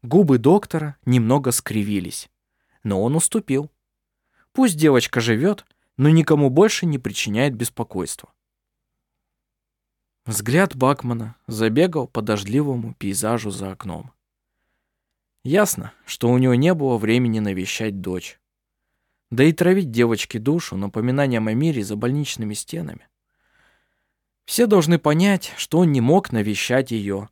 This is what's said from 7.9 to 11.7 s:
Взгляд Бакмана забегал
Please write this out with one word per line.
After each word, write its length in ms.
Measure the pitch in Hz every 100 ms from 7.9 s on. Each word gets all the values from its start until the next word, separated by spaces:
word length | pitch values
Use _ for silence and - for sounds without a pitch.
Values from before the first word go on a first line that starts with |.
| 95 80 - - _ _ _ _ _ _ _ _ _ _ _ _ _ _ _ _ _ _ _
Взгляд 500 | - 101 107 151 196
Бакмана 600 | 127 131 143 123 117 110 - -
забегал 600 | 110 110